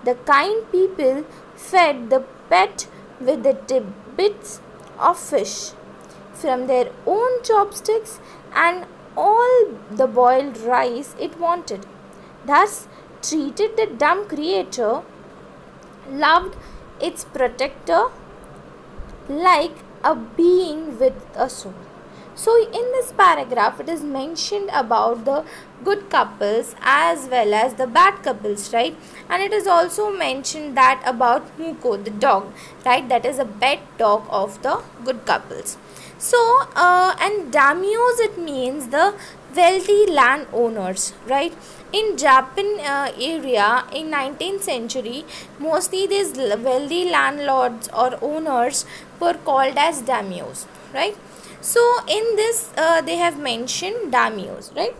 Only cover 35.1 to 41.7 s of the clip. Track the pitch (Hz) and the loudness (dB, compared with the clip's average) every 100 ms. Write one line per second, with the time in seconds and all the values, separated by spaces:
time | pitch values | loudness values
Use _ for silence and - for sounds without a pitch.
35.1 | 240 - 151 - - - - - - - | -8 -2 -4 -4 -12 -10 -12 -18 -20 -20
36.1 | - - 480 466 508 - - 359 359 370 | -6 0 4 6 4 2 2 4 6 4
37.1 | - 381 415 302 277 277 330 392 440 494 | 2 -2 -2 0 4 4 4 0 2 2
38.1 | 466 440 359 330 277 254 285 247 277 381 | 2 0 -2 -8 -4 -4 -6 -4 2 2
39.1 | 403 - - - 285 349 381 370 403 415 | 0 -16 -20 -6 4 4 4 2 4 4
40.1 | 294 247 285 277 220 233 220 185 190 - | 6 4 4 -2 -2 -2 -2 -6 -4 -8
41.1 | - 220 277 330 - - | -8 -2 -2 -2 -6 -20